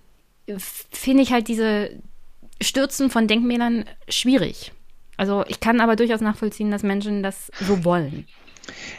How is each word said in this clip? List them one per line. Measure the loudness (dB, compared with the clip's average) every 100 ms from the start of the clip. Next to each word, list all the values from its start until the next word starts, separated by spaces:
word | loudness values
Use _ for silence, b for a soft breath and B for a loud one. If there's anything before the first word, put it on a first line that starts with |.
| _ _ _ _ -14
f-, | -12 -12 -14 -14
finde | -6 4 4
ich | 6
halt | 2 0
diese | 0 2 0 -2 -8 -16 -16 -18 -18 -18 -6
Stürzen | -2 0 0 2 2
von | 2 4
Denkmälern | 2 2 0 0 0 -4 -12 -6
schwierig. | 0 4 4 4 -4 -14 -16 -20 -20 -16 -4
Also | 0 0 -2
ich | -2
kann | 2 4
aber | 4 4
durchaus | 2 2
nachvollziehen, | 0 -2 -4 -2 -2
dass | 0
Menschen | 0 0 -2 -2
das | -4 -6 -14 -6
so | 0 2 4
wollen. | 2 0 -6 -12 B B B B B B